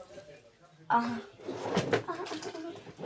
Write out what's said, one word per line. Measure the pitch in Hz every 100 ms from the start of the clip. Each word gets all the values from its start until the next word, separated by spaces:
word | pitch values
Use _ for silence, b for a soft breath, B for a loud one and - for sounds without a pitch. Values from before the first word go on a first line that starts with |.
| - 202 - - - - - - 160
Aha. | 233 240 226 - - - 262 - - - - - 330 381 311 381 339 330 - - -